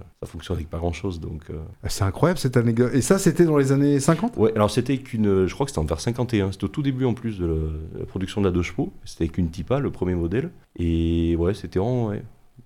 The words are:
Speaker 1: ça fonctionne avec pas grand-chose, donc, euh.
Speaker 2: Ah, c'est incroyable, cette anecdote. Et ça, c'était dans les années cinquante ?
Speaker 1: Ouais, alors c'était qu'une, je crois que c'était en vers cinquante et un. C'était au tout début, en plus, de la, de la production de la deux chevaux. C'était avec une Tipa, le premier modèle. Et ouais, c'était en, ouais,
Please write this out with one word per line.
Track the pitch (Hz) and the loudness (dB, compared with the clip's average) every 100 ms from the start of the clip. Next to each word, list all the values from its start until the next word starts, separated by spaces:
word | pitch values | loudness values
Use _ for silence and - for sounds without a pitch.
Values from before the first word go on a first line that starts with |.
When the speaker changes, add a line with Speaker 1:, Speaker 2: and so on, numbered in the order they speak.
| 82 - | -14 -14
Speaker 1:
ça | - | -14
fonctionne | 82 - 85 | -10 -6 -6
avec | 76 | -6
pas | 85 | -4
grand-chose, | 87 82 98 82 | -4 -2 -6 -6
donc, | 82 80 - | -8 -10 -10
euh. | 78 80 - | -12 -12 -8
Speaker 2:
Ah, | - | -6
c'est | - | 0
incroyable, | 98 - 156 180 | 0 2 0 0
cette | 131 123 | 0 2
anecdote. | 117 113 123 | 2 2 2
Et | 131 | 2
ça, | - 190 | 2 4
c'était | 185 - | 4 4
dans | 170 147 | 4 4
les | 135 | 4
années | 139 143 143 | 4 4 4
cinquante ? | 139 160 233 - | 2 2 0 2
Speaker 1:
Ouais, | 110 110 | 2 4
alors | 104 | 2
c'était | - 117 135 | 2 0 -2
qu'une, | - 110 104 95 92 | -4 0 4 4 2
je | |
crois | - 139 | 0 -4
que | |
c'était | - | -2
en | |
vers | 78 80 | -2 -2
cinquante | - 120 120 | -2 -2 0
et | 110 | 0
un. | 95 | 0
C'était | 98 | -2
au | 98 | -4
tout | - | -2
début, | 143 127 | -2 0
en | 131 | 0
plus, | 107 113 98 | 0 -4 -2
de | 85 | 0
la, | |
de | 78 78 78 80 - | 0 -2 -6 -10 -10
la | 80 | -8
production | 95 92 - | -6 -4 0
de | 98 | 2
la | |
deux | 87 | 2
chevaux. | 87 - 180 - | 0 -2 -6 -8
C'était | - - | -12 -4
avec | 82 - | -4 0
une | 85 | -2
Tipa, | - 80 131 | -2 -2 -2
le | 113 | -2
premier | - 90 | -2 -2
modèle. | 90 85 104 170 - _ - | 0 0 -2 -4 -8 _ -4
Et | 85 82 82 85 82 82 | 0 2 2 2 2 2
ouais, | 85 | 0
c'était | 104 80 92 | -2 -4 -2
en, | 107 127 110 | 0 0 -2
ouais, | 101 113 - - - | -4 -8 -20 -20 -20